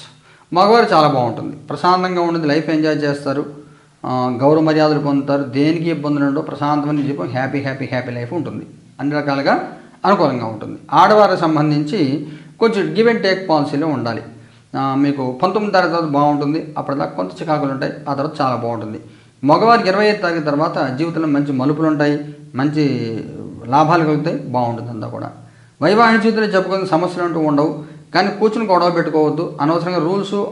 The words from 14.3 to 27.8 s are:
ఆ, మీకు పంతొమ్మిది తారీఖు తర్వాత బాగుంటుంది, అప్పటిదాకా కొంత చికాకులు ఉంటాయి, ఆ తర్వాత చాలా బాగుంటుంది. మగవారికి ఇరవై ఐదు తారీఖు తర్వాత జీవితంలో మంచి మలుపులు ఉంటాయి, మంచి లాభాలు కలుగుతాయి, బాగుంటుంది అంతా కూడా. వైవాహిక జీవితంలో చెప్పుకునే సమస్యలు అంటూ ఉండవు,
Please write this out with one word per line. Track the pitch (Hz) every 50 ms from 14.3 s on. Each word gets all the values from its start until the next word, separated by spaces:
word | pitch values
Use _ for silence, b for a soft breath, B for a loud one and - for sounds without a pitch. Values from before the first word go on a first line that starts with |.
| - B B B B B B B - 135
ఆ, | 135 135 135
మీకు | 139 143 143 143 139 131 127 127 127 180
పంతొమ్మిది | 190 202 214 208 208 190
తారీఖు | 185 180 165
తర్వాత | 165 170 165 151
బాగుంటుంది, | 139 143 147 147 147 143 147 143 151 160 156 - - 135
అప్పటిదాకా | 139 - 139 143 160 156
కొంత | - - 185 185 - -
చికాకులు | - 165 151 147 139 135
ఉంటాయి, | 135 139 143 127 - - - 143
ఆ | 139
తర్వాత | 135 135 - - -
చాలా | 139 131 123
బాగుంటుంది. | 117 117 117 117 110 107 107 110 - - B B B B B B B 127
మగవారికి | 139 156 175 208 226 233 226 185 185
ఇరవై | 185 202 214
ఐదు | 208 202 -
తారీఖు | 180 170 165 165 151
తర్వాత | 151 143 143 160 175 - 185 147 131 127 131
జీవితంలో | 165 170 160 160 160 156
మంచి | 143 143 143 143
మలుపులు | 135 127 127 143 147 151 160 156
ఉంటాయి, | 151 147 147 147 147 147 - - - - - - -
మంచి | 120 139 151 151 156 147 135 127 120 117 113 113 107 - - - - 104 95 - - -
లాభాలు | 117 135 147 156 151 170 175 160
కలుగుతాయి, | 151 151 143 147 170 208 -
బాగుంటుంది | - 147 123 123 123 117 117 117 113 117
అంతా | 117 110 117 117
కూడా. | 113 110 - - - - - b b b b b b b
వైవాహిక | 135 175 208 226 233 220 220 214
జీవితంలో | 202 226 208 220 214 196
చెప్పుకునే | 180 190 185 190 190 190 185
సమస్యలు | - 160 160 180 175 175 180 175
అంటూ | 175 160 165
ఉండవు, | 156 151 143 143 151 160 - -